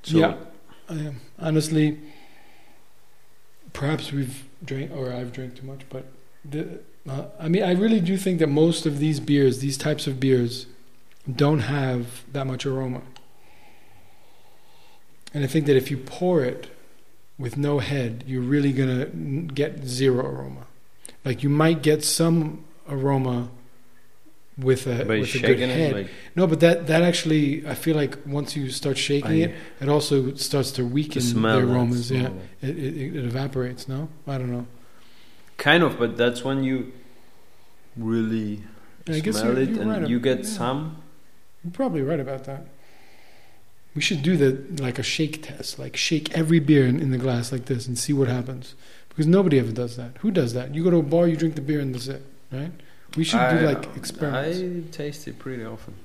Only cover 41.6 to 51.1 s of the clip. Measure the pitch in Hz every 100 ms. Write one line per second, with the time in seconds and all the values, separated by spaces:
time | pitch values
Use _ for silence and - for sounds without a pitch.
41.6 | 170 175 269 160 131 160 131 135 131 139
42.6 | - - - - - - - - - -
43.6 | - - - 147 - 165 151 175 139 135
44.6 | - 156 127 120 123 - 156 - - -
45.6 | - - 131 - - 156 151 160 160 165
46.6 | 143 147 127 127 135 127 131 120 117 131
47.6 | - 127 123 120 - 143 127 123 123 127
48.6 | - - - - - - 156 185 185 135
49.6 | 117 113 120 117 120 - 214 180 120 123
50.6 | 131 147 175 170 143